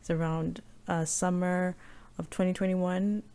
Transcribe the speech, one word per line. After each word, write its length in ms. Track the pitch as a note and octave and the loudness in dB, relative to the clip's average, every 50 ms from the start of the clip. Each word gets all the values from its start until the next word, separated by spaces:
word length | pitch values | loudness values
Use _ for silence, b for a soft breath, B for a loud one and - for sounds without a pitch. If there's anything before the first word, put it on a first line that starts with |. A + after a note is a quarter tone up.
It's 100 | - - | -2 0
around, 500 | E3+ D#3+ E3 D#3+ D#3+ D#3+ D#3+ E3 E3 - - - - - - | 0 0 2 0 0 0 0 -2 -4 -6 -12 -16 -20 -16 -2
uh, 180 | - F3 E3+ D#3+ | 0 0 0 2
summer 680 | D#3 - - - F3+ F3+ F3+ F3+ F3+ F3+ F3+ F3+ F3+ F3 B B B B B B B B | 0 0 2 2 2 2 2 2 2 2 2 2 0 -2 B B B B B B B B
of 140 | - E3+ - | -10 -10 -8
twenty 220 | - - F#3 F#3 F#3 | 0 0 2 2 2
twenty-one 720 | - F#3+ F#3 F#3 F#3 F3+ F3+ F3+ F#3 F#3+ G#3 G#3 G#3 - - | 2 2 2 2 2 2 2 2 2 2 2 0 0 -4 -8